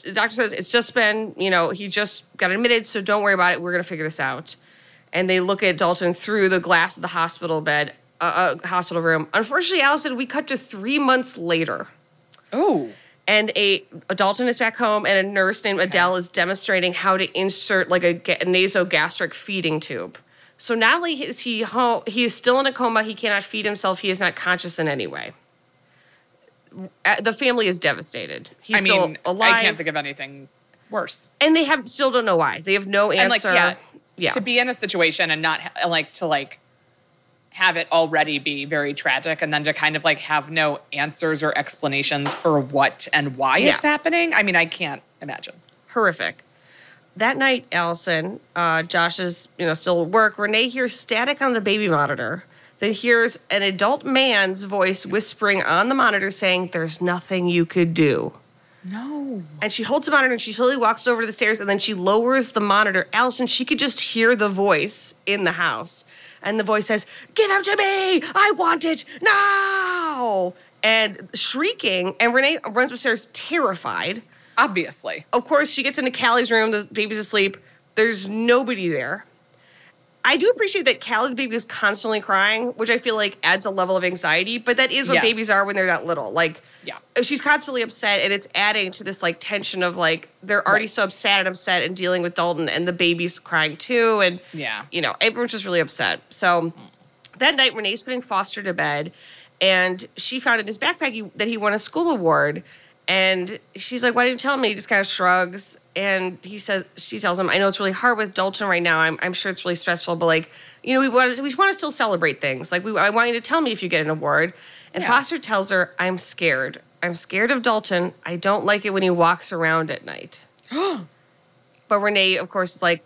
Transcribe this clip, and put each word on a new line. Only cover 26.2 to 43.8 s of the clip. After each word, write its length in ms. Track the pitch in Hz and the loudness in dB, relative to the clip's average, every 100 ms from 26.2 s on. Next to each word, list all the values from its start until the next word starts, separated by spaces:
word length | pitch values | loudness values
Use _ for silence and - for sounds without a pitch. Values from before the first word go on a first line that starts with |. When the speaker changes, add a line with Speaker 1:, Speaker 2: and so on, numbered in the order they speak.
| _ _ _ _ _ - 185 _ - | _ _ _ _ _ -16 -16 _ 0
Speaker 1:
Uh, 100 | - | 2
the 120 | 214 | 0
family 340 | 226 262 247 208 | 0 0 2 0
is 100 | 180 | 0
devastated. 720 | 156 131 - - 76 69 - - | 0 0 -6 -10 -10 -12 -16 -20
He's 160 | - 208 | -2 0
Speaker 2:
I 60 | |
Speaker 1:
still 240 | 190 196 170 | 4 4 2
Speaker 2:
mean, 80 | 151 - | -2 -4
Speaker 1:
alive. 280 | 190 226 | 2 4
Speaker 2:
I 80 | 226 | 4
can't 160 | 226 156 | 2 0
think 120 | 160 | -4
of 60 | 151 | -4
anything 520 | 143 139 135 139 135 _ _ _ _ | -6 -10 -14 -16 -20 _ _ _ _
worse. 400 | 214 - - - - | -8 -6 -8 -10 0
Speaker 1:
And 160 | 302 320 | 4 4
they 100 | 285 | 4
have, 220 | 302 240 | 0 -2
still 220 | - 262 | -2 0
don't 140 | 247 220 | 2 2
know 100 | 170 | 2
why. 240 | 147 - | 2 -2
They 120 | 165 | -2
have 140 | 196 196 | -2 0
no 240 | 202 208 | 2 2
answer. 100 | 180 | 4
Speaker 2:
And, 80 | 190 | 4
like, 140 | 226 | 2
yeah, 320 | 202 185 180 - - - _ - | 2 2 2 -2 -14 -20 _ -4
Speaker 1:
Yeah. 140 | 170 | -2
Speaker 2:
to 100 | 254 | -2
be 160 | 214 240 | 0 0
in 100 | 247 | 0
a 40 | |
situation 560 | 240 196 185 165 156 165 | -2 -4 0 2 2 0
and 120 | 156 | 0
not 200 | 160 156 | -2 -2
ha-, 260 | - - 175 | -6 -4 0
like, 260 | 165 156 | 0 -2
to, 120 | - 170 | -6 -2
like, 340 | 147 135 - _ _ _ _ _ _ _ _ _ | -2 -4 -14 _ _ _ _ _ _ _ _ _
have 260 | - 185 170 | 0 0 2
it 100 | 165 | 2
already 480 | 165 160 156 151 143 | 2 4 2 0 -2
be 260 | 143 143 139 | -4 -6 -4
very 300 | 151 143 143 | -2 -2 -2
tragic 480 | 151 131 165 156 | -2 -2 -2 -4
and 100 | 156 | -2
then 100 | 151 151 | -2 -2
to 80 | |
kind 220 | 147 156 156 | 0 0 0
of, 80 | |
like, 140 | 143 147 | 0 -2
have 300 | - 151 143 | 0 -2 -2
no 300 | 160 151 143 - | 0 0 0 -8
answers 520 | 143 151 - 160 156 | -6 -4 -2 -2 0
or 120 | 151 143 | 0 -2
explanations 800 | 147 - 147 139 139 143 143 | -4 -4 -2 0 0 0 -2
for 260 | - 170 151 | 0 2 2
what 480 | 131 139 135 - - | 2 2 0 0 -2
and 240 | 151 143 131 | 0 0 -2
why 200 | 135 135 | 2 4
Speaker 1:
Yeah. 180 | 262 | 4
Speaker 2:
it's 80 | - | 4